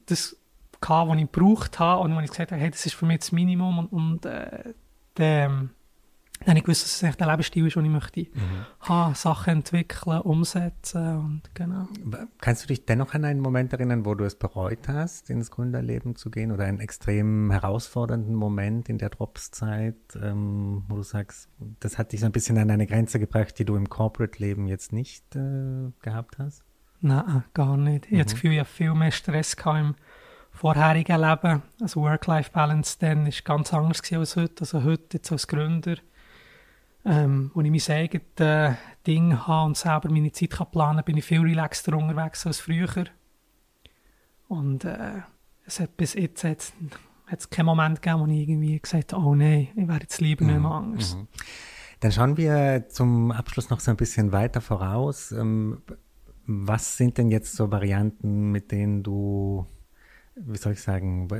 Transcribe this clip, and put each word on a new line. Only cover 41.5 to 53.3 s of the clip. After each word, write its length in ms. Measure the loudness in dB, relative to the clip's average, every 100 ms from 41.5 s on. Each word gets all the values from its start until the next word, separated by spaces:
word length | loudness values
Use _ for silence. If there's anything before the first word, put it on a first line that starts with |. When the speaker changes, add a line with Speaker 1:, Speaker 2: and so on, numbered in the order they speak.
| 2 0 -4 -2 0
Speaker 1:
unterwegs 500 | 0 0 -4 -4 -6
als 140 | -4
früher. 460 | -2 -2 0 -2 -6 -8 _ _ _ _ _ _ -20 _ _ _ _ _ -10
Und, 380 | -4 -2 -2 -4
äh, 360 | -8 -8 -10 -14 _ _ _ -12
es 140 | -6
hat 160 | -6 -2
bis 160 | -4 -2
jetzt, 280 | -4 -2
hat's, 300 | -4 -4 -8 -12 -14 -14 -20 _ -12
hat's 220 | -10 -6
keinen 180 | 0 4
Moment 340 | 4 2 0
gegeben, 200 | 0 0
wo 40 | 2
ich 120 | 0 0
irgendwie 300 | 0 0 -2
gesagt 340 | -2 -2 -2
habe, 100 | 0
"Oh 120 | 4 6
nein, 340 | 6 4 2 0
ich 120 | 0
wäre 120 | -2
jetzt 180 | -4 -2
lieber 240 | 0 4 4
nicht 80 |
mehr 60 | 4
Speaker 2:
Mhm. 60 | 2
Speaker 1:
anders." 500 | 0 -4 -4 -4 -4
Speaker 2:
Mhm. 120 | -12 -16 -16 -16 -18 -20 -20 -2
Dann 100 | 0
schauen 260 | 4 4 4
wir 500 | 4 4 4 2 -2
zum 420 | 0 4 4 2